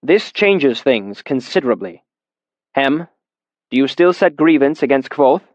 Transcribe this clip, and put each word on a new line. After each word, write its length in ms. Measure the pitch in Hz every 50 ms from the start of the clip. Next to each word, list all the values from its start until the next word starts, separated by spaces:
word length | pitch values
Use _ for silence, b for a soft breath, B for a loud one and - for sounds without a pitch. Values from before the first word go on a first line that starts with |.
This 300 | - 127 175 214 - -
changes 500 | _ - 214 202 202 180 143 139 117 -
things 400 | - 139 127 110 98 101 101 -
considerably. 800 | - - 143 131 117 - - 185 151 127 113 92 98 90 85 - _ _ _ _ _ _ _ _ _ _ _ _ _ _ _
Hem, 340 | - 139 139 139 156 170 - _ _ _ _ _ _ _ _ _ _ _ _
do 60 | -
you 120 | 127 139 131
still 240 | - - 170 180
set 240 | 180 - 196 180 147
grievance 460 | 139 156 165 160 143 135 139 151 -
against 280 | - 127 139 135 127 -
Kvothe? 320 | - - 143 127 131 - _ _